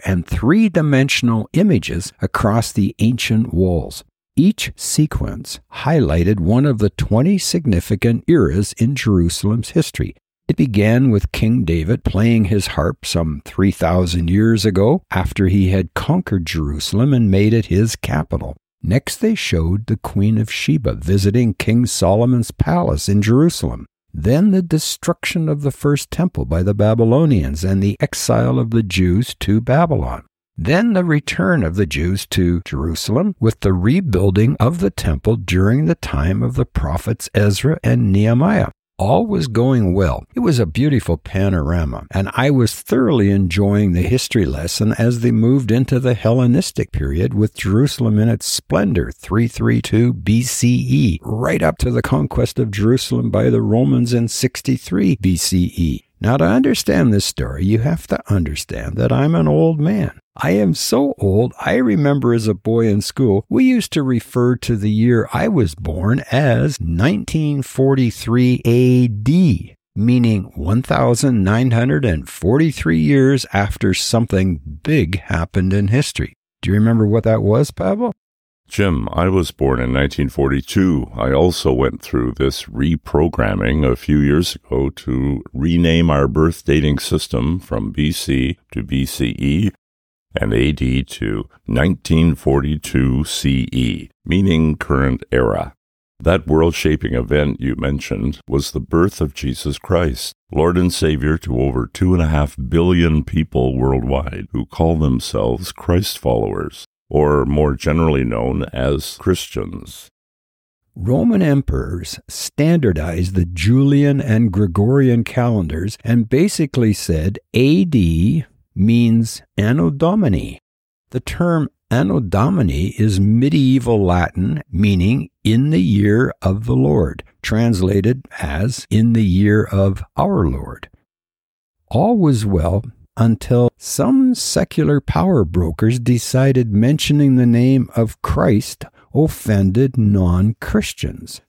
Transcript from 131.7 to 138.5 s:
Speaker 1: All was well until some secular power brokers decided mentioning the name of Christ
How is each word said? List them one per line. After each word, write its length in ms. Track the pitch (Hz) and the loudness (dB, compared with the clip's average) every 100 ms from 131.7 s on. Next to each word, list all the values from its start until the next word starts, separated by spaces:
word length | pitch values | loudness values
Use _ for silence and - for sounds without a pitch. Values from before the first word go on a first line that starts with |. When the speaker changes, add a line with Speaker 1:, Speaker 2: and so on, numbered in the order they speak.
| _ _ | _ _
Speaker 1:
All 280 | 117 196 233 | 0 2 2
was 300 | 160 120 107 | 2 2 2
well 360 | 90 85 95 123 - _ - | 0 0 -2 -4 -12 _ 0
until 500 | 117 107 - 120 120 - | 2 2 0 2 2 0
some 580 | - - 175 262 262 | -8 -2 0 2 2
secular 680 | 240 - - - - 151 143 | 0 -2 -2 -2 0 0 0
power 420 | - - 85 147 | 0 0 2 2
brokers 540 | 82 85 85 80 110 123 | 2 0 -2 0 0 0
decided 720 | 120 123 - 127 135 127 117 | 0 0 0 0 2 2 2
mentioning 640 | 101 120 151 - 147 143 127 | 2 2 2 2 2 4 4
the 80 | |
name 460 | 123 117 127 135 120 | 4 4 4 2 2
of 280 | - 113 - | -2 -2 -2
Christ 640 | - - 180 | -4 0 2